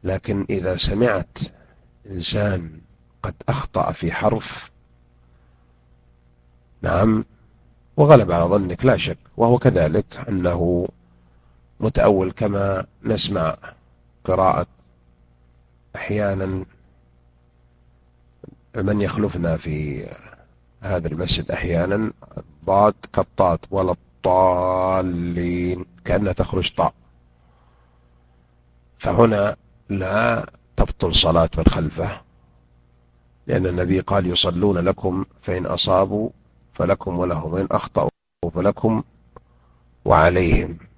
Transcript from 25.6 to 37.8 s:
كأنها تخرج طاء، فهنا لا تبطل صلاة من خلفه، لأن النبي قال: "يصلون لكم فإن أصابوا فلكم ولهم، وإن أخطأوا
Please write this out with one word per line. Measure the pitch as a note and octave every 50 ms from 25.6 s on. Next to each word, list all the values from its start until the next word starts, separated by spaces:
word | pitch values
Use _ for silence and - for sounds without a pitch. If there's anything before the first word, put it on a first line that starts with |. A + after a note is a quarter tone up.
| F2 F2+ F2+ F2+ F2+ _ _ - -
كأنها | - F2+ F#2+ G#2 G2 F#2
تخرج | - F#2 - - F#2+ F2 - -
طاء، | - E2+ - - _ _ _ _ _ _ _ _ _ _ _ _ _ _ _ _ _ _ _ _ _ _ _ _ _ _ _ _ _ _ _ _ _ _ _ _ _ _ _ _ _
فهنا | - A#2 G#2 - A#2+ A2+ A2 G#2 G2+ G#2 G#2+ _ _ _ _ _ _ _
لا | G2+ G2 F#2+ F#2+ G2 G#2+ A2+ A#2 A#2 A2+ - - _ - _ _ _
تبطل | - - - - - - F2+ F2+
صلاة | - - E2+ D#2+ E2 E2 E2 - D#2+
من | D#2
خلفه، | - - E2+ E2 D2+ D2 D#2+ F2 G#2+ F#2+ - - _ _ _ _ _ _ _ _ _ _ _ _ _ _ _ _ _ _ _ _ _ _ _ _ -
لأن | - F#2 F#2
النبي | F#2 F2+ F2+ F2+ F2 F#2+ F#2
قال: | F#2 - G2 G2+ F2+ F2+
"يصلون | F2+ - - G2 F2 F2 F#2+ G#2 G2 F2
لكم | E2+ F#2+ F#2+ - - F#2+ F2+ F#2+ - - _ _
فإن | _ - F#2 F#2 F2
أصابوا | - E2 F2+ - - F#2+ F2+ G2 G2 G2+ G#2 A2 B2 - _ _ _ _ _ _ _ _
فلكم | - F2 F2 G2 - - G2 F2+ E2+
ولهم، | F2+ F2+ F2 D#2+ D#2+ D#2+ E2
وإن | F#2 G2 -
أخطأوا | - -